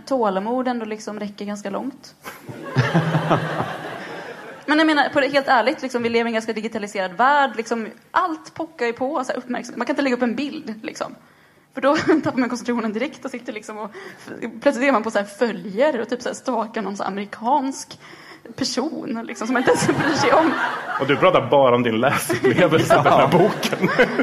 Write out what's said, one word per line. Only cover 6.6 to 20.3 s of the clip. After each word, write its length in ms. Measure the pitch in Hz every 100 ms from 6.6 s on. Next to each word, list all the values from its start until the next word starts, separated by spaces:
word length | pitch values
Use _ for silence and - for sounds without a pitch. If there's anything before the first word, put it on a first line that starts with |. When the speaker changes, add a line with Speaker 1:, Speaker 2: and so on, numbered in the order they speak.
| 220 220 202 202 185
Speaker 1:
värld. 380 | 180 262 294 269 220
Liksom, 320 | 226 233 214 - _
allt 420 | 330 359 320 -
pockar 320 | - 320 - 233
ju 80 |
på, 300 | 233 262 311
så 80 | 262
här, 60 | -
uppmärksamhet. 380 | 247 247 240 -
Man 100 | 240
kan 60 |
inte 80 | 294
lägga 140 | 277 240
upp 60 |
en 140 | 247 214
bild, 380 | 285 - 220 214
liksom. 320 | - - - - _ _ _ _ _
För 80 | 262
då 160 | 269 302
<laughs> 260 | - 320
tappar 140 | 311 254
man 100 | 240
koncentrationen 440 | 247 220 240 220
direkt 320 | 214 277 - 269
och 60 |
sitter 220 | 240 240
liksom 240 | 214 214 208
och 120 | 202 381 - -
f-, 320 | - - 233 226
plötsligt 260 | 285 240 277
är 40 |
man 120 | 226
på 80 | 220
så 60 | 208
här 60 | 202
följer 760 | - 233 185 196 190 302 254
och 80 | -
typ 120 | -
så 80 | -
här 40 | -
stalkar 460 | - 226 226 226
någon 160 | 190 202
så 60 |
här 80 | -
amerikansk 880 | 196 202 - 226 294 269 262 - - - - - - - -
person, 680 | 254 - 302 - - 226 233
liksom, 200 | 247 233
som 60 |
man 80 | 247
inte 100 | 339
ens 160 | 480 -
bryr 280 | 269 294 269
sig 180 | 240